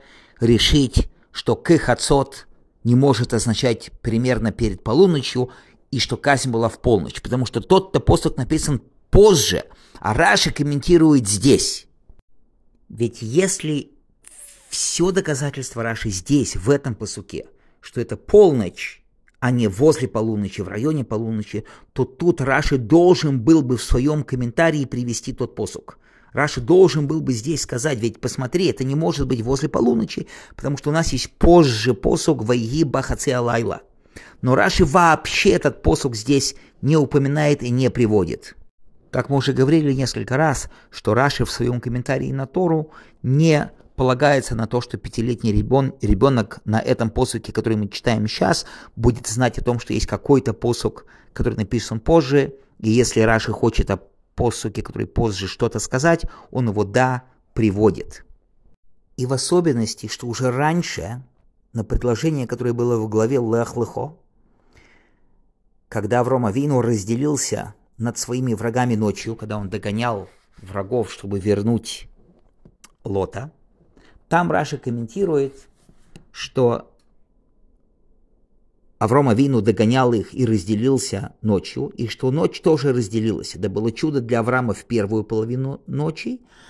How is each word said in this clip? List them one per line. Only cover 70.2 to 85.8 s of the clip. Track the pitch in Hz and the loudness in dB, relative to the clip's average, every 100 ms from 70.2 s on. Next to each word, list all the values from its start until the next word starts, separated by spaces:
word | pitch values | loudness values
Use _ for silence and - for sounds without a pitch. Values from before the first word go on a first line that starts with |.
| 90 _ _ - | -10 _ _ -20
врагов, | 95 98 95 123 107 | -10 -10 -4 -4 -4
чтобы | - 101 101 | -8 -8 -4
вернуть | 101 101 110 113 - - - - _ _ _ _ - _ - _ | 0 0 0 -2 -4 -14 -18 -20 _ _ _ _ -20 _ -20 _
Лота, | 110 98 92 101 147 - _ _ _ _ _ _ _ | -6 -4 -4 -8 -12 -16 _ _ _ _ _ _ _
там | 170 170 | 0 0
Раши | 170 151 147 | -2 -4 -6
комментирует, | 127 117 113 196 185 147 139 - - _ _ _ _ - - | -6 -6 -8 -4 0 0 -2 -8 -20 _ _ _ _ -20 -20
что | - - 135 120 - - _ _ _ _ _ _ _ _ _ _ _ _ _ _ _ _ _ _ _ _ _ | -16 -6 0 2 0 -8 _ _ _ _ _ _ _ _ _ _ _ _ _ _ _ _ _ _ _ _ _
Авром | 107 139 135 | 2 4 4
Авину | 104 139 123 | 4 4 2
догонял | 104 104 110 131 123 | 2 2 2 4 2
их | 113 - | 0 -2
и | - 117 | -2 0
разделился | 107 92 107 131 131 - 98 - - | 0 0 0 0 0 -2 -8 -8 -6
ночью, | 107 95 - - - | -2 -2 -2 -8 -10
и | - 113 | -8 -10
что | - 131 | -4 -2
ночь | 147 180 - | 0 -2 0
тоже | 175 151 139 | 0 2 2
разделилась. | 123 101 110 110 90 - | 0 -2 -2 -2 -4 -8
Это | 82 98 | -8 -6
было | 101 113 | -2 -4
чудо | 113 160 139 | -2 -2 -2
для | 117 117 | -2 -2
Авраама | 113 127 120 | 0 0 0
в | 95 - | -4 -4
первую | 117 98 110 | -2 0 -2
половину | 101 110 113 127 135 139 | -2 -4 -2 -4 -6 -8